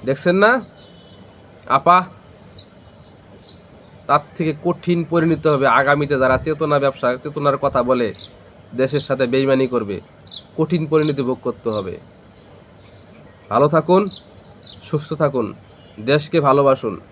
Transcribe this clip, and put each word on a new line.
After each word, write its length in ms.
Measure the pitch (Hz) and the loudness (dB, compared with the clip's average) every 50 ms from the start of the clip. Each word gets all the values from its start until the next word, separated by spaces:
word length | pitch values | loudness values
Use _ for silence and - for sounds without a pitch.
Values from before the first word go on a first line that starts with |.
| - | -2
দেখছেন 300 | 123 143 143 - 185 175 190 202 | -4 -4 -2 0 0 2 4 4
না 60 | 220 247 262 214 - - - - - - - - - - - - - - - - - - - - | 4 2 2 -2 -8 -20 -20 -20 -20 -20 -20 -20 -20 -20 -20 -20 -20 -20 -20 -20 -20 -20 -20 -6
আপা, 320 | - 127 139 139 170 175 180 180 180 - - - - - - - - - - - - - - - - - - - - - - - - - - - - - - - - - - - - - - - | -2 -2 0 4 4 4 4 2 -2 -14 -20 -20 -20 -20 -20 -20 -20 -20 -20 -20 -20 -20 -20 -20 -20 -20 -20 -20 -20 -20 -20 -20 -20 -20 -20 -20 -20 -20 -20 -20 -20 -20 -20 -20 -20 -20 -20 -4
তার 160 | - 139 151 - - - | -2 -2 -2 -2 -4 -8
থেকে 160 | - 170 156 147 151 - | -4 -4 -4 -4 -2 -2
কঠিন 340 | 175 175 175 - 175 175 170 165 147 | -4 -4 -2 -2 -2 -2 -2 -2 0
পরিণতি 360 | 160 170 160 165 160 151 - 160 151 | 0 0 2 2 0 2 2 0 2
হবে 140 | 135 135 131 117 127 | 2 2 4 4 4
আগামীতে। 360 | 139 135 147 147 147 139 147 135 131 | 4 4 2 0 0 0 0 2 2
যারা 140 | 127 131 131 - | 4 2 2 0
চেতনা 320 | 160 156 147 160 151 147 143 | -2 -4 -2 0 0 2 2
ব্যবসা, 300 | 135 139 135 - - 123 123 127 - | 2 0 -2 0 -2 -2 -2 -2 -6
চেতনার 340 | 147 147 156 143 143 135 135 - | -10 -8 -2 0 0 0 0 -2
কথা 160 | 139 - 127 120 | 0 0 0 2
বলে 260 | 123 127 123 120 107 92 - - - - - - - - - - - - 117 | 2 2 2 0 -2 -4 -8 -16 -18 -20 -20 -20 -20 -20 -20 -20 -16 -4 -2
দেশের 240 | 131 135 - 143 - - | -2 0 0 -4 -2 -2
সাথে 160 | 135 127 135 120 120 | -2 -2 0 0 2
বেইমানি 340 | 131 139 135 135 131 135 123 123 | 0 2 2 2 2 2 0 0
করবে, 220 | 120 107 101 98 87 - - - - - - - - - - - | -4 -4 -4 -8 -10 -10 -16 -20 -20 -18 -16 -16 -16 -16 -14 -4
কঠিন 260 | - 160 151 170 170 160 147 | -4 -2 0 0 -2 -2 2
পরিণতি 320 | 151 156 156 156 143 135 131 123 | 2 2 2 2 0 -2 -2 -4
ভোগ 100 | 127 123 - | -4 -4 -4
করতে 220 | 123 113 - - 113 107 | -8 -8 -4 -4 -4 -4
হবে। 180 | 104 95 92 87 85 - - - - - - - - - - - - - - - - - - - - - - - - - - - - - - | -4 -4 -6 -10 -12 -16 -20 -20 -20 -20 -20 -20 -20 -20 -20 -20 -20 -20 -20 -20 -20 -20 -20 -20 -20 -20 -20 -20 -20 -20 -20 -20 -20 -12 -4
ভালো 160 | 101 117 143 147 | 0 2 2 2
থাকুন, 340 | 151 160 156 160 180 190 208 190 - - - - - - - - - - - - - - - - | 2 0 2 4 2 2 2 0 -6 -12 -20 -20 -20 -20 -20 -20 -20 -20 -20 -20 -20 -20 -12 -6
সুস্থ 220 | - 147 147 - 160 143 156 | -6 -6 -4 -6 -4 -2 -2
থাকুন, 240 | 143 127 127 113 101 98 - - - - - - - - - 107 117 | 0 0 -2 -4 -4 -6 -14 -20 -20 -20 -20 -20 -20 -18 -10 -2 0
দেশকে 280 | 139 151 147 - - 165 | 0 0 0 0 -2 0
ভালোবাসুন। 540 | 143 139 131 143 139 139 135 135 - 110 95 85 - - | 2 4 4 4 4 4 2 0 -2 -6 -8 -8 -14 -20